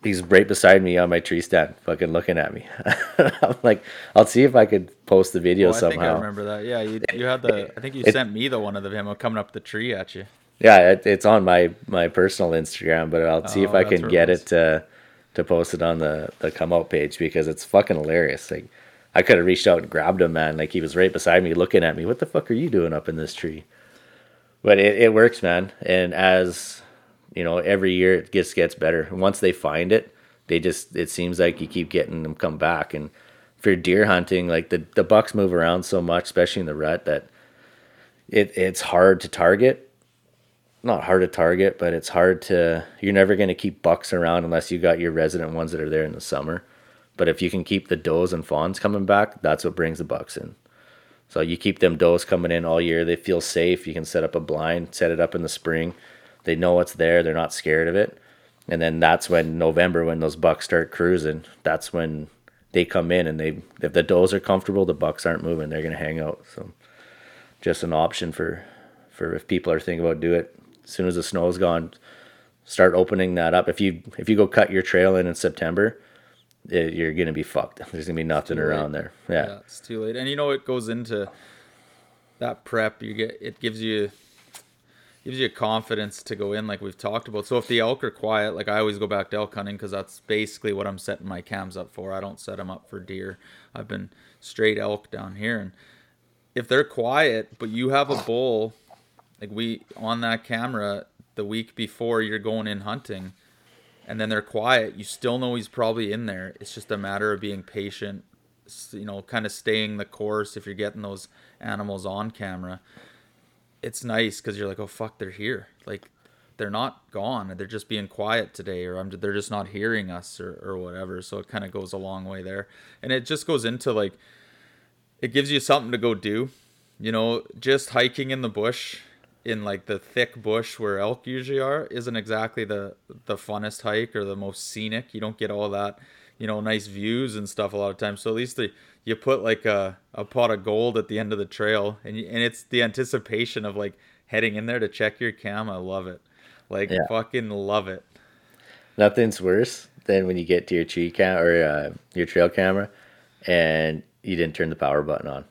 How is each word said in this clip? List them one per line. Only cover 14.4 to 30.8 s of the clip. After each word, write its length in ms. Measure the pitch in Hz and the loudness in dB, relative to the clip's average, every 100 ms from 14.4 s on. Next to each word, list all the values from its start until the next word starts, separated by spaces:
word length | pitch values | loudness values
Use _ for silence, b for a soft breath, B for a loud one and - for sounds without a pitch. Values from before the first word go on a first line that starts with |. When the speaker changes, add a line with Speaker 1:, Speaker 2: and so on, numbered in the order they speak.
Speaker 1:
it 40 | - | 2
to, 380 | 85 82 78 - b b b b | 4 4 2 -2 b b b b
to 100 | - | -6
post 300 | 82 85 85 | 0 2 0
it 80 | 82 | 0
on 160 | 85 82 | 0 0
the, 300 | 78 76 76 - | 0 -2 -6 -6
the 100 | 80 | -6
come 220 | - 82 | -4 0
out 180 | 87 82 | 0 2
page 300 | 82 73 - | -2 -2 -2
because 300 | 82 82 78 | -2 0 -2
it's 160 | 76 - | -4 2
fucking 320 | 98 104 82 | 2 4 -2
hilarious. 520 | 76 82 80 69 - | 0 0 0 -2 -8
Like, 180 | 78 - b b b b - | -10 -10 b b b b 2
I 60 | |
coulda 200 | 92 104 | 6 6
reached 220 | 87 90 - | 6 4 6
out 140 | 87 | 4
and 100 | - | 2
grabbed 320 | 80 78 92 | -2 0 4
him, 120 | 87 | 4
man. 240 | 82 78 78 | 4 0 0
Like, 140 | 78 | -2
he 60 | 92 | -2
was 160 | 80 85 | -2 4
right 160 | 92 | 4
beside 320 | - - 87 | 4 4 6
me 120 | 90 82 | 6 2
looking 280 | 90 - | 4 4
at 120 | 82 73 | 4 0
me. 80 | 82 | -4
"What 140 | 127 | -2
the 80 | 160 | -2
fuck 240 | - - | -2 -2
are 20 | |
you 160 | 117 160 | -2 0
doing 240 | 104 82 | 0 0
up 160 | 78 - | -2 -6
in 60 | 80 | -6
this 180 | 76 | -8
tree?" 300 | - 82 78 - b b b b b b b b b | -8 -10 -10 -16 b b b b b b b b b
But 160 | - 98 | 6 8
it, 240 | 101 104 | 8 8
it 100 | 117 | 6
works, 300 | 110 117 117 | 8 6 4
man. 300 | 101 87 95 - | 0 0 -2 -8
And 320 | - 92 90 | 0 2 2
as, 680 | 85 92 92 92 82 - - b b b b b | 4 6 6 4 -2 -12 -16 b b b b b
you 100 | - | -6
know, 140 | 85 87 | -2 0
every 360 | 80 98 95 | 2 2 4
year 200 | 90 92 92 | 4 4 4
it 120 | - | 2
just 240 | 98 85 - | -2 0 2
gets 200 | 85 - | 0 2
better. 340 | 82 82 78 | 0 0 -2
Once 280 | 92 95 98 | 0 0 2
they 120 | 92 | 0
find 400 | 87 78 76 87 | 0 -2 -2 4
it, 220 | 107 - b b b _ | 2 2 b b b _
they 120 | 85 | 0
just, 360 | 87 82 | 0 -4